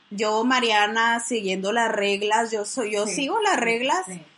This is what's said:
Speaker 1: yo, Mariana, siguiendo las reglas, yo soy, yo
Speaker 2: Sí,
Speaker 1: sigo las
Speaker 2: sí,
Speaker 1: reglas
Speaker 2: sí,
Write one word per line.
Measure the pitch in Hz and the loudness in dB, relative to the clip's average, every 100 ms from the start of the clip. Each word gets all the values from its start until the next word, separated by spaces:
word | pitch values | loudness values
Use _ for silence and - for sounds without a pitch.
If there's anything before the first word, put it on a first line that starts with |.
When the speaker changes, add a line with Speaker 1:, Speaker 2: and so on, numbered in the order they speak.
| _ | _
Speaker 1:
yo, | 202 214 214 | -2 0 2
Mariana, | 247 254 233 208 208 226 233 233 | 2 2 4 4 2 2 2 0
siguiendo | - 233 196 190 190 | -2 -4 -2 -2 -2
las | 233 226 | 0 0
reglas, | 208 202 196 208 220 226 | 0 0 0 0 0 0
yo | 220 | -4
soy, | 208 269 214 | -4 -6 -2
yo | 208 208 | -2 -2
Speaker 2:
Sí, | 190 | -2
Speaker 1:
sigo | 277 440 | -2 0
las | 415 277 | 2 2
Speaker 2:
sí, | |
Speaker 1:
reglas | 233 233 262 349 370 | 0 0 0 -2 -2
Speaker 2:
sí, | 359 - | -12 -18